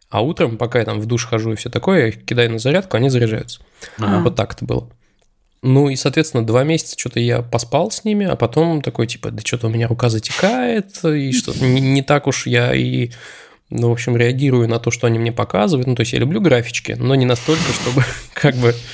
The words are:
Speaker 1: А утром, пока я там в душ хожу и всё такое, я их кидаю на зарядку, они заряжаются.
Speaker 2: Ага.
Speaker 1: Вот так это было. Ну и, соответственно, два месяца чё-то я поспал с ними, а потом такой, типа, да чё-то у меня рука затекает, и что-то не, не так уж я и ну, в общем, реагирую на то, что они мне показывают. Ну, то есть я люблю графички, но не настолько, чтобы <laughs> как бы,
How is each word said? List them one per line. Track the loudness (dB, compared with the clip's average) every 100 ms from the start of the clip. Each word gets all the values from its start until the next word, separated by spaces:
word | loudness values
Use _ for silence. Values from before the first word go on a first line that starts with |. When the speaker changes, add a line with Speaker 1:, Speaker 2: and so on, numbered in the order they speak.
| _
Speaker 1:
А | -2
утром, | -2 0 -2 -2
пока | -2 -2
я | -2
там | -4
в | -2
душ | -4 -2
хожу | -2 -2
и | -4
всё | -6
такое, | -4 2 2
я | 2
их | -2 -4
кидаю | 0 0
на | 0
зарядку, | 0 0 0 0
они | 2
заряжаются. | 2 0 -2 -8 -16 -20 _ -18 -4
Speaker 2:
Ага. | 0 2
Speaker 1:
Вот | 2 0
так | -4
это | -6 -4
было. | -4 -6 _ _ _ _ _ _ _
Ну | 2 4 4
и, | 0
соответственно, | 0 0 0 0 2
два | 2
месяца | 4 0 -2 -8
чё-то | -6 -2
я | 0 0
поспал | -2 -4 0 0 0
с | -2
ними, | -2 0 0
а | 0
потом | 0 2 2 0
такой, | -2 -4 -4
типа, | -4 -8
да | -6
чё-то | -6 -4 -2
у |
меня | -2 0
рука | 0 2
затекает, | 0 -2 -2 0 0 0 -2 -4 -4 -2
и | 0 0
что-то | -2 -2 0 2
не, | 4
не | 4 2
так | 2 2 0
уж | -2 0
я | 0 2
и | 0 0 -2 -4 -8 -20 -20 -20 _ _
ну, | -2 0
в |
общем, | 0 0 2
реагирую | 2 2 2 4 2
на | 0
то, | -2
что | 0 0
они | 0
мне | 0
показывают. | -2 -2 0 2 2 0
Ну, | 0
то |
есть | 0
я | 0
люблю | 0 2
графички, | 4 4 2 -6 -6 -4
но | 2 2
не | 2
настолько, | 0 0 0 0 -2
чтобы | 0 0 0 -4
<laughs> | -12
как | 0 2 4
бы, | 2 0 -8